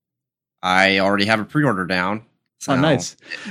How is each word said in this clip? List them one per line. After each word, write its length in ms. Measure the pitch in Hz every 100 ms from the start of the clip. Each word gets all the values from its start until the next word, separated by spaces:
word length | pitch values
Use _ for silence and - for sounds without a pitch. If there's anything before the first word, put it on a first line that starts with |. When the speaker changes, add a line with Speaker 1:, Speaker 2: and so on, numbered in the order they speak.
| _ _ _ _ _ _
Speaker 1:
I 360 | 92 92 95 98
already 260 | 98 101 101
have 140 | 110
a 40 |
pre-order 420 | 101 151 147 95 90
down, 340 | 92 92 110 - _ _ _ -
Speaker 2:
Oh, 60 |
Speaker 1:
so 20 | 139
Speaker 2:
nice. 400 | 165 139 - - - - 208